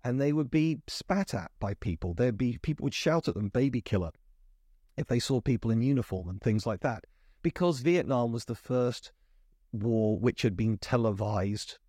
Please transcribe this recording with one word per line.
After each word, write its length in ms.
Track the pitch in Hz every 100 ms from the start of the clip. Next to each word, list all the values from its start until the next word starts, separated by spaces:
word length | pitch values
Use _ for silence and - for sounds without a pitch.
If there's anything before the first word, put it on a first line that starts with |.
and 180 | 123 127
they 120 | 139
would 180 | 151 135
be 300 | 156 160 151 -
spat 460 | - - 196 196
at 180 | 107 85 _
by 140 | 101
people. 400 | 104 107 85 90
There'd 220 | 85 123 104
be, 220 | 123 117
people 240 | - 151
would 120 | 143
shout 340 | - 165 165 151
at 60 |
them, 140 | 101 104
"Baby 320 | 98 139 127
killer," 300 | - 101 76 - _ _ - _ _ _ _ -
if 100 | -
they 140 | 120
saw 200 | - 131
people 300 | 139 120 113
in 100 | 113
uniform 480 | 127 139 107 92 87
and 120 | 92
things 260 | 123 107 117
like 140 | 107
that, 240 | 139 113 - _ - _
because 360 | 175 - 175 143
Vietnam 540 | 139 175 127 127 120
was 140 | 117 -
the 100 | 113
first 560 | - 127 123 117 - _ _ _ _ _ _
war 480 | 110 113 113 110 107
which 240 | 117 -
had 140 | 117 92
been 220 | 110 107
televised 1000 | - 123 113 101 104 104 98 104 - -